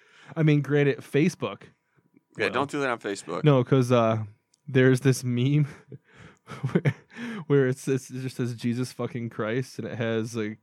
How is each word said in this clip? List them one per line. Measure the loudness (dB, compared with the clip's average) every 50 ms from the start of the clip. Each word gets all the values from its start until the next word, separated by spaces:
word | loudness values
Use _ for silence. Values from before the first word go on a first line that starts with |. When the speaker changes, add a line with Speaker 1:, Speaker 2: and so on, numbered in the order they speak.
| _ _ _ -20 -20 -12 -2
Speaker 1:
I | 2 4
mean, | 4 4 4
granted, | 2 2 2 2 4 2 0 -2
Facebook. | -6 -2 0 2 2 2 0 -2 -6 -8 -8 -10 -16 -20 _ _ _ _ _ _ _ _ _ _ _ _ _
Speaker 2:
Yeah, | -2 -2
Speaker 1:
Well, | 0
Speaker 2:
don't | 0 0 -2 -2
do | -2 -2
that | -2 -2
on | -2 -4
Facebook. | -4 -6 -6 -6 -6 -8 -6 2 4
Speaker 1:
no, | 4 4 4 4
'cause, | 4 4 2 4 4
uh, | 4 4 4 2 0 0 -4 -8 -12 _ _ _ _ _ _
there's | -2 2 4 6 6 4 4
this | 4 2 2 2 -2
meme | -2 -2 0 0 2 2 2 2 0 -4 -12 _ _
<laughs> | -20 -20 _ _ _ -20 -20 -20 -20 _ _
<laughs> | -18 -12 -8 -8 -2 -2 0 0 0 -2 -2 _ _ -16 -14 -12 -12 -12 -12 -2
where | 2 2 2 4
it's, | 2 0 -4 -2
it's, | -2 -2 -2 -4 -8
it | -12 -10
just | -10 -10 -6
says, | -6 -6 -6 -6
"Jesus | -4 -4 -4 -2 -2 -4 -8 -6
fucking | -8 -8 -8 -6 -8 -8 -8
Christ," | -6 -6 -6 -4 -4 -4 -6 -6 -10 -10
and | -10
it | -8 -6
has, | -4 -4 -2 -2 -2 -4 -4 -6
like, | -6 -6 -6 -8 -12